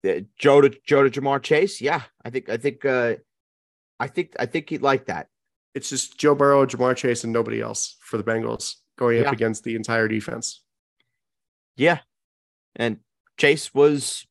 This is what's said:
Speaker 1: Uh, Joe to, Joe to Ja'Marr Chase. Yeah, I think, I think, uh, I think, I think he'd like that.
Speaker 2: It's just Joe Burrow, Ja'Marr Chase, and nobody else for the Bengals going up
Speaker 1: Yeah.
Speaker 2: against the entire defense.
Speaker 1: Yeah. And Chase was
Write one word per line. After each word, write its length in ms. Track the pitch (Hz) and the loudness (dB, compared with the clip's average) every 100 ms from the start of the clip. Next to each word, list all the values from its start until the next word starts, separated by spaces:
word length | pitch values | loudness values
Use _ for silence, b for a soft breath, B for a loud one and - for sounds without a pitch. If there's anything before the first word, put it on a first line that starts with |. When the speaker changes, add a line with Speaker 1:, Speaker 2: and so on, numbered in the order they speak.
| 95 | -2
Speaker 1:
Uh, 140 | 87 101 _ | -4 -8 _
Joe 220 | 151 139 | 6 8
to, 80 | 139 - | 6 2
Joe 240 | - 143 135 | 0 4 4
to 120 | 127 | 2
Ja'Marr 220 | 139 139 | -2 -4
Chase. 380 | - 156 196 - | 0 0 0 -2
Yeah, 220 | 135 160 117 _ | -4 -4 -6 _
I 60 | 117 | -8
think, 180 | 127 - | -8 -6
I 80 | 117 | -4
think, 280 | 143 - | -4 -4
uh, 300 | 139 127 120 - _ _ _ _ _ _ _ _ | -2 0 0 -4 _ _ _ _ _ _ _ _
I 80 | 131 | -8
think, 260 | - 160 - | -6 -8 -8
I 80 | 120 | -6
think 220 | 165 147 | -6 -8
he'd 140 | 156 | -2
like 240 | 139 135 - | 0 0 -2
that. 220 | 85 - _ _ _ _ | -10 -12 _ _ _ _
Speaker 2:
It's 140 | 135 - | -14 -8
just 300 | 131 - - | -8 -10 0
Joe 160 | 147 | 2
Burrow, 320 | 139 139 139 131 | 4 4 4 2
Ja'Marr 300 | 123 127 123 | 0 0 0
Chase, 280 | 127 120 | -2 -2
and 80 | 117 | -2
nobody 280 | 117 113 113 | -2 -2 -6
else 360 | 113 113 - - | -6 -8 -10 -14
for 180 | - 113 | -8 -6
the 60 | |
Bengals 500 | 107 113 117 117 - - _ - | -2 -4 -4 -6 -10 -14 _ -2
going 220 | 120 117 | 0 2
up 60 | 139 | 0
Speaker 1:
Yeah. 60 | |
Speaker 2:
against 320 | 117 113 110 | 0 -2 -2
the 120 | 120 113 | -6 -8
entire 320 | 110 117 110 | -2 0 0
defense. 540 | 110 - - - - _ _ _ _ _ _ _ _ _ _ _ - | -2 -6 -10 -10 -14 _ _ _ _ _ _ _ _ _ _ _ 0
Speaker 1:
Yeah. 240 | 151 165 _ _ _ _ _ _ _ - | 0 0 _ _ _ _ _ _ _ -4
And 220 | 117 107 _ _ _ - | -4 -4 _ _ _ 2
Chase 340 | 143 151 - | 2 2 -2
was 540 | 135 147 147 - - - | 4 4 4 -4 -12 -16